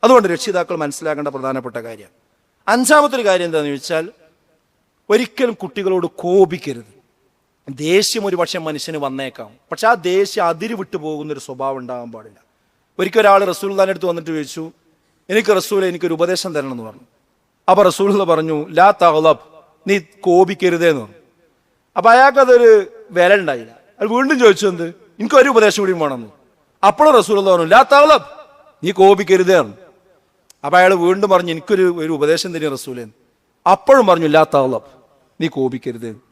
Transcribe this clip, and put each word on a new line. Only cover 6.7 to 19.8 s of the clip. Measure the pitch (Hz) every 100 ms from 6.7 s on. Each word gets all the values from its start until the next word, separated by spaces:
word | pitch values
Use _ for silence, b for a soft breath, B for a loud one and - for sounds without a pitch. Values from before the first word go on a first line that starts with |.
| 120 110 _ _ _ _ _ _ _ -
ദേഷ്യം | 131 151 185 208 233 202
ഒരു | 180
പക്ഷേ | 170 185
മനുഷ്യന് | 160 151 - 160
വന്നേക്കാം, | 139 135 135 - 110 113 _
പക്ഷെ | 170 220
ആ |
ദേഷ്യം | 233 175 185 196 -
അതിര് | 175 165 214
വിട്ടു | 226 190 175
പോകുന്നൊരു | 151 151 151 143
സ്വഭാവം | - 131 135 135
ഉണ്ടാകാൻ | 123 123 120
പാടില്ല. | 113 110 107 _ _ _ _ _ -
ഒരിക്കൽ | 190 220
ഒരാൾ | 208 196
റസൂലുള്ളാഹിന്റെ | 202 175 196 196 190
അടുത്ത് | 185 180
വന്നിട്ട് | 170 160
ചോദിച്ചു, | 160 139 - 160 _ _ _ _ _ _
"എനിക്ക് | 202 208 196
റസൂലെ, | - 202 190
എനിക്കൊരു | 175 170
ഉപദേശം | 160 175 180 190
തരണം" | 151 135
എന്ന് | 123
പറഞ്ഞു. | 110 107 _ _ _ _ _ _ -
അപ്പൊ | 185
റസൂലുള്ള | 190 - 196 202
പറഞ്ഞു, | 185 160 160 156 151
"ലാ | 160 190
തഗ്ളബ്, | 202 175 156 160 147 _ _ _ _